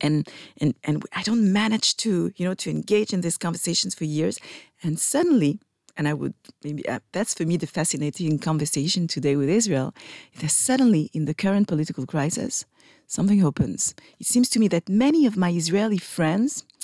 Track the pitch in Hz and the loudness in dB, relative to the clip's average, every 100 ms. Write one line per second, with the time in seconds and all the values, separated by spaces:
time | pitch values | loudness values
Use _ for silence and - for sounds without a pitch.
0 | 147 151 - - - - 151 - - 151 | 0 0 -2 -8 -18 -4 -2 -2 -2 -4
1 | - - 202 233 202 202 220 220 - - | -4 -8 -2 2 4 4 2 0 0 -2
2 | 226 180 170 - 180 185 - 156 - 208 | 0 0 0 -2 -4 -4 -4 -6 0 0
3 | 214 185 170 - 175 165 - 170 185 - | 2 -2 -2 -4 -4 -4 -4 -2 -4 -4
4 | 156 151 165 220 - - - _ 165 160 | -4 -2 -2 -4 -12 -20 -20 _ -6 -2
5 | - - 349 269 147 208 _ _ _ - | 0 0 4 4 4 0 _ _ _ -4
6 | 151 147 139 - - - 147 151 - 120 | -2 -2 -6 -8 -18 -16 -10 -8 -6 -6
7 | _ 180 220 - 160 170 - - 160 160 | _ -6 -4 -2 -2 -2 -2 -4 -2 -2
8 | 147 - 170 151 160 156 147 - 143 - | -4 -4 -2 -2 0 -2 0 -2 -2 -2
9 | 165 - 139 139 139 202 220 143 135 - | -2 -2 0 2 2 2 2 0 -2 -6
10 | - - - - 151 - - 262 254 180 | -18 -20 -20 -8 -2 0 2 4 4 4
11 | 151 160 151 160 196 202 202 156 156 - | 2 -2 -4 -2 0 2 2 0 -2 -4
12 | 131 156 143 - - - - _ _ _ | -6 -2 -2 -2 -6 -6 -10 _ _ _
13 | - - 185 202 165 - - - - - | -12 -2 2 4 4 2 -2 -2 -6 -8
14 | - - - 247 247 226 214 170 - 196 | -20 -8 0 2 2 4 2 2 0 2
15 | 269 320 269 208 180 170 165 190 220 202 | 4 4 4 4 0 2 0 2 2 0
16 | - - 160 185 254 - - - | -2 -2 0 2 0 -2 -14 -12